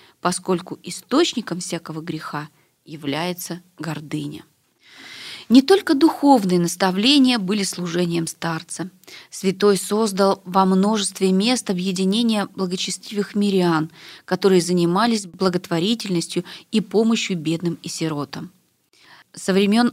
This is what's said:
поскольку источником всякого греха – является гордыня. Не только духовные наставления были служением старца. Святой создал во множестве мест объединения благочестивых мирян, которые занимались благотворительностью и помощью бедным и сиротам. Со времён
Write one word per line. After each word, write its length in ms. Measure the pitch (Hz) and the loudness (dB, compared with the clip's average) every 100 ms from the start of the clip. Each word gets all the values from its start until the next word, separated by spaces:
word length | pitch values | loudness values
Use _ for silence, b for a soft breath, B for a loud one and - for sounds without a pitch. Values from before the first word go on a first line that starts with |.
| b _ | b _
поскольку 580 | 175 185 180 180 185 - | -4 -2 -2 -4 -4 -14
источником 760 | - - - 269 349 - - 175 | -14 -16 -2 0 0 -4 -8 -8
всякого 420 | - 170 170 160 | -8 -8 -8 -10
греха – 460 | 160 156 - 147 151 _ _ _ | -10 -10 -10 -10 -12 _ _ _
является 800 | - 156 147 143 175 175 - 175 - - | -18 -10 -6 -4 -4 -6 -10 -12 -14 -12
гордыня. 640 | 156 151 151 151 147 - - _ _ _ B B B B B B - | -8 -8 -8 -8 -8 -12 -18 _ _ _ B B B B B B 4
Не 100 | 240 | 6
только 340 | 269 392 - | 8 4 4
духовные 640 | 285 320 - 285 262 190 180 | 4 4 4 6 6 4 2
наставления 800 | 170 - 190 185 233 294 254 240 | 0 0 0 2 4 6 4 2
были 260 | 180 214 | -2 -2
служением 640 | 190 - 175 170 180 170 165 | -4 -6 -4 -2 -2 -2 -4
старца. 640 | - 170 160 - - 180 - B B B | -6 -6 -6 -10 -12 -12 -14 B B B
Святой 460 | - 190 185 202 190 | -6 -4 2 2 2
создал 640 | - 208 226 196 196 196 185 | 0 0 0 2 2 2 0
во 180 | 190 | 2
множестве 680 | 190 190 202 220 196 - 190 | 4 4 2 0 -4 -2 2
мест 360 | 190 220 254 - | 2 2 0 -2
объединения 800 | 180 185 185 190 214 233 214 190 | -4 -2 -2 0 2 2 0 -4
благочестивых 800 | - 185 185 - - - 208 196 | -6 -4 -4 -6 -10 -8 -6 -4
мирян, 560 | 202 202 190 175 160 160 B B B | -2 0 2 2 0 -2 B B B
которые 380 | - 185 196 185 | -6 0 4 4
занимались 640 | 160 180 170 180 233 220 190 | 4 2 2 2 2 0 -4
благотворительностью 1160 | 170 190 180 - 170 196 233 202 175 - 175 B B B | -2 0 0 -2 -2 0 -2 -2 -4 -2 -6 B B B
и 80 | 220 | -4
помощью 560 | - 202 226 220 - 180 | 0 2 2 0 -2 -4
бедным 420 | 151 165 175 165 | -2 -2 -4 -6
и 60 | 170 | -10
сиротам. 640 | - 160 147 139 - 104 _ _ _ _ b b b _ | -6 -4 -4 -8 -10 -14 _ _ _ _ b b b _
Со 180 | - - | -8 0
времён 400 | 190 202 220 240 | 2 4 4 2